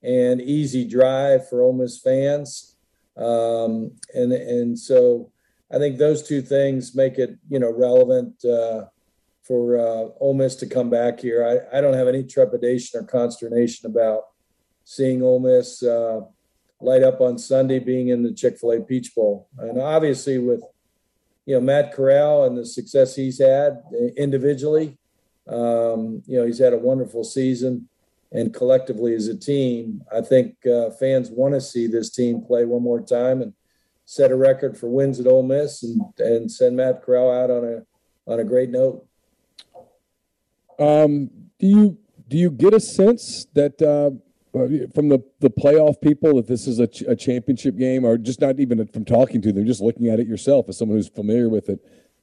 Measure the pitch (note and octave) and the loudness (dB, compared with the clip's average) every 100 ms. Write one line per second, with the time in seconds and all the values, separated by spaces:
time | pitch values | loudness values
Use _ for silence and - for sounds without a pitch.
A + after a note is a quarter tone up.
0 | B2 B2+ B2 B2+ B2 D3 C#3+ B2+ B2 A#2+ | 0 0 2 0 -2 -4 -2 -4 -4 2
1 | C3 C3+ C#3 C3+ B2+ B2 B2+ B2+ B2+ - | 2 2 2 0 0 0 0 0 -6 -4
2 | C3 C3 C#3 D3 C#3 - - _ _ _ | -2 0 0 -4 -8 -16 -20 _ _ _
3 | _ - A2+ A#2 A#2 A#2 A2+ A2+ A2+ - | _ -10 -4 -2 -2 -2 -4 -6 -8 -14
4 | - - B2 B2 A#2+ A#2+ A#2+ A#2 - B2+ | -12 -4 -2 -2 -4 -4 -4 -6 2 4
5 | B2 A#2+ A#2 _ _ _ _ C3 D3 B2+ | 4 2 -4 _ _ _ _ -2 -2 0
6 | D3+ D3+ - C#3+ C3 C#3 C#3 C3+ B2+ C3 | 0 0 -2 -6 -2 0 0 -2 -6 -2
7 | C3+ C3 B2 - - C#3 A#2+ A#2 B2 B2+ | -2 0 -6 -6 -8 -4 -2 0 2 4
8 | B2 B2+ A#2+ - A#2+ A#2 A2+ A2 G2 _ | 4 2 -2 -6 -2 0 -2 -6 -10 _
9 | _ _ _ _ _ B2 A#2+ A#2+ A#2 A2+ | _ _ _ _ _ -2 0 0 0 -4
10 | A2+ - C#3 C3+ C3+ - A#2 B2+ A#2+ A#2 | -8 -4 -2 0 -2 -4 -6 -4 -2 0
11 | A#2+ A#2 B2+ A#2 A#2 B2 - C3+ C#3+ C3 | -2 -4 -4 -2 0 -2 -2 -2 0 2
12 | B2+ C3 B2 - B2+ A#2+ A#2+ B2+ A#2+ A#2 | 0 -2 -4 0 0 2 -2 -2 -4 -12
13 | - B2+ A#2+ A#2 A#2 A#2+ A#2+ - A2+ A2 | -4 -2 -2 -4 -6 -2 -2 -4 -4 -2
14 | A2+ G#2+ - _ _ _ _ _ _ - | 0 -2 -8 _ _ _ _ _ _ -4
15 | C3 B2+ B2+ B2+ B2+ B2+ A#2+ - B2 A#2 | -2 0 2 2 4 2 2 -4 -2 0
16 | A2+ A2 G2+ _ _ _ _ _ B2 C3 | -2 -6 -10 _ _ _ _ _ 2 4
17 | C3 B2+ B2+ A#2+ - C3+ C3 C3 B2+ B2+ | 4 4 0 0 0 0 2 0 0 -2
18 | B2 B2 A#2+ G#2+ B2 - A#2 A#2 G#2 B2+ | 0 0 -2 0 -2 0 -2 -2 -2 -6
19 | A#2+ - G#2+ G2+ _ B2+ A2+ B2 C#3 D#3+ | -4 0 0 0 _ -14 -8 -4 0 0
20 | D#3 B2+ C#3 C3 B2 A#2 - _ _ _ | 0 -2 -2 -2 0 -2 -4 _ _ _
21 | _ _ _ _ - C3 B2+ C#3+ C#3+ - | _ _ _ _ -2 0 2 2 0 0
22 | C3+ C#3+ D3 D3 C3 B2 A#2 - A2+ C#3 | 4 4 4 4 2 0 -8 -12 -2 2
23 | B2+ - C3+ B2+ C3+ C3+ D3 C#3 - A#2 | 2 0 -6 2 4 4 0 -2 -10 -4
24 | A#2+ B2+ C#3+ C3+ C#3 C#3 D3 D#3 D#3 C3+ | -4 -2 -2 0 0 -2 0 0 -2 -10
25 | _ _ _ _ - A#2 A#2 A#2 A#2 A2+ | _ _ _ _ -12 -4 -2 0 0 -2
26 | A2+ A2+ - B2+ A#2+ A#2 B2+ A#2+ A#2+ C3 | -6 -10 -4 -2 -2 2 2 4 0 0
27 | B2 A#2 A2+ C3+ C3 B2 B2+ B2 - _ | -4 -8 -6 -2 -2 -2 -4 -6 -10 _
28 | _ _ _ A#2 A2+ - B2+ C3 B2+ A2 | _ _ _ -6 -6 -2 2 2 0 -6
29 | A#2+ A#2 G#2+ G#2+ - C#3+ B2+ A#2+ A2+ G2+ | -4 -2 -4 -6 -4 -2 -2 -4 -8 -14
30 | - A2 A2+ C3 A#2+ _ B2+ A#2+ A2+ - | -8 -8 2 2 2 _ -2 0 -2 -4
31 | C3+ C3+ A#2+ A2+ C3+ C#3+ C3 A#2+ A#2 A2+ | -2 -2 -2 -2 -2 -2 -4 -4 -2 -2
32 | A2 - A#2+ A2+ - A#2+ A#2 A#2+ A#2+ A#2+ | -6 -4 -2 -2 -2 0 0 0 -2 -2
33 | G2+ A#2+ B2+ C3 A2+ - _ _ _ _ | -2 -2 0 -2 -4 -12 _ _ _ _
34 | _ - C3+ C3 C3+ C3 C3+ G#2+ A#2+ B2+ | _ 2 2 6 4 4 -2 -6 -4 0
35 | C#3 B2+ B2 C3 B2+ C#3 D3 - A#2 A#2 | 0 0 4 4 4 -2 -2 -6 -6 -4
36 | G2+ _ A2+ A#2 A2+ - B2+ B2 C3 B2+ | -6 _ -2 0 -2 0 0 2 -2 -2
37 | - B2 B2+ B2 B2+ B2 A#2+ A#2 - _ | 0 2 2 0 0 -2 -4 -8 -14 _
38 | _ _ - A2+ G#2+ B2 B2+ B2+ C3 - | _ _ -8 -6 0 0 0 0 0 -2
39 | _ _ _ _ _ - - F3 - _ | _ _ _ _ _ -20 -20 -20 -20 _
40 | _ _ _ _ _ _ _ - D3 D3+ | _ _ _ _ _ _ _ -2 2 4
41 | D3+ C#3+ C3+ - - _ G3 G#3 G#3 E3+ | 4 2 -4 -12 -20 _ 4 6 6 2
42 | _ _ - D3 F3 C3 - G#3+ - - | _ _ -6 0 0 4 4 4 2 2
43 | G3 A#3+ - - - D3 C#3+ - D#3 D3 | 2 2 -4 -14 -4 0 0 0 0 2
44 | C#3+ C3+ _ _ _ C3 B2 - - - | 0 -2 _ _ _ -4 -2 -2 -4 -2
45 | D3 C3+ B2 _ C3+ - C#3+ D#3 D3+ - | 2 2 0 _ 0 2 4 4 4 2
46 | D3+ D3 D#3+ C3+ A2+ B2 C#3 A#2 A#2+ - | 0 2 2 2 0 -6 -4 -2 -2 -2
47 | C3 A#2 - B2 A#2 B2+ C#3+ G2+ B2+ C3 | -4 -4 -2 -4 -2 -4 -4 -2 -2 0
48 | B2 A2+ A2+ B2 C#3 C3+ C3+ A#2 G#2+ A2+ | 0 0 -2 -2 -2 0 0 -2 -4 -8
49 | G#2 B2 C3 A#2+ G#2 G2 A2 A2 G#2 A2+ | 0 2 2 2 0 0 -2 0 -2 -2
50 | A#2 A2 A2+ G#2+ - C#3 A2+ F#2+ A2+ G#2+ | -2 -2 -2 -4 2 2 0 -6 -2 -2
51 | G2 - G#2 A#2 A#2 A2 - G2 _ _ | -4 -6 -2 0 0 -2 -4 -10 _ _
52 | _ _ | _ _